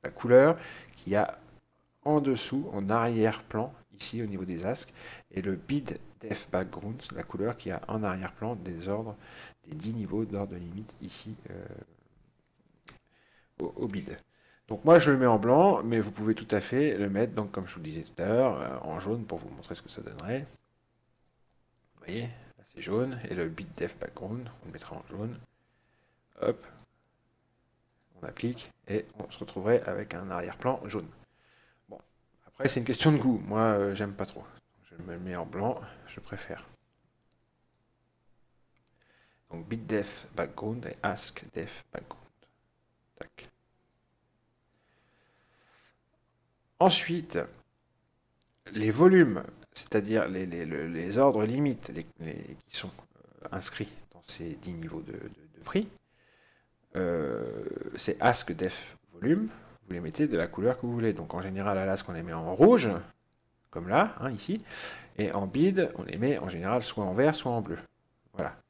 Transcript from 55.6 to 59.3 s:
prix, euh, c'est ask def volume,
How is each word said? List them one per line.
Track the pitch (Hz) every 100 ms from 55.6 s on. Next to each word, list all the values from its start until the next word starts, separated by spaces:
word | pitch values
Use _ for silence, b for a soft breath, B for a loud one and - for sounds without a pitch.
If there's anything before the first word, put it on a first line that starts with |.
prix, | - 190 214 - _ b b b b b b _ _ -
euh, | 90 85 73 57 58 55 52 50 - -
c'est | - -
ask | 120 120 -
def | 82 92 - - - _
volume, | 87 107